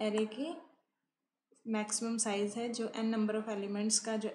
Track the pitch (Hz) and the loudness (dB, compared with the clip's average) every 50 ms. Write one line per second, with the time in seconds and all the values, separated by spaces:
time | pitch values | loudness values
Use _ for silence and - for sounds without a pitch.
0 | 214 214 202 214 220 214 - 254 285 320 339 - - - _ _ _ _ _ _ | 0 2 2 2 2 0 0 -4 -4 -4 -6 -8 -12 -18 _ _ _ _ _ _
1 | _ _ _ _ _ _ _ _ _ _ - _ _ 226 220 214 214 214 - - | _ _ _ _ _ _ _ _ _ _ -20 _ _ -2 0 0 0 0 -2 -2
2 | 233 226 233 226 - 220 202 202 208 208 202 233 233 240 233 - 226 220 - 226 | 0 0 0 0 0 0 2 2 0 0 0 -2 -2 -2 -2 -2 -4 -4 -2 0
3 | 226 226 226 220 214 208 214 220 214 226 214 202 202 196 202 208 208 220 214 - | 0 2 2 2 2 2 2 0 0 -2 -2 -2 -2 -2 -2 0 2 2 2 2
4 | - 226 220 220 208 208 - | 2 0 0 0 0 -2 -4